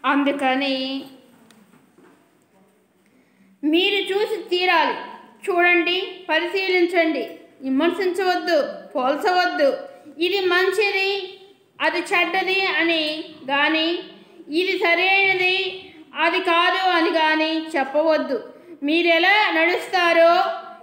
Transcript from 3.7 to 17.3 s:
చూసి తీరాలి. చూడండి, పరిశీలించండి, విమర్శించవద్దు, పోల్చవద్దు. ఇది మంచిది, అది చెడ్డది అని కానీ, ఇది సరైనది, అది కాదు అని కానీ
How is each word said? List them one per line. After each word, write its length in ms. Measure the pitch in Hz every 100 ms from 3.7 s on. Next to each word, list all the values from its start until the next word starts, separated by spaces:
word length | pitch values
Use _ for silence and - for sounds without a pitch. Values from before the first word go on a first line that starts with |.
| 330 392 403 359
చూసి 300 | 392 466 427 -
తీరాలి. 460 | 359 359 330 269 214 - - - - -
చూడండి, 760 | 349 349 349 330 359 415 - -
పరిశీలించండి, 1080 | 320 349 392 381 370 349 359 320 277 - - - _
విమర్శించవద్దు, 1300 | 269 262 339 349 370 349 370 359 320 320 240 - - 277
పోల్చవద్దు. 840 | 254 294 370 359 349 359 277 - - - - 285
ఇది 200 | 339 392
మంచిది, 1000 | 370 349 381 381 403 392 392 392 370 - - _ _ _
అది 180 | 302 339
చెడ్డది 600 | 339 370 339 381 370 381
అని 640 | 381 302 330 330 302 311 330 - 262
కానీ, 520 | 277 302 320 320 349 - - - - -
ఇది 280 | 302 359 370
సరైనది, 1160 | 349 339 370 392 392 370 370 381 381 - - - - 269
అది 240 | 330 359
కాదు 500 | 370 339 359 370 370
అని 220 | 349 330
కానీ 540 | 320 311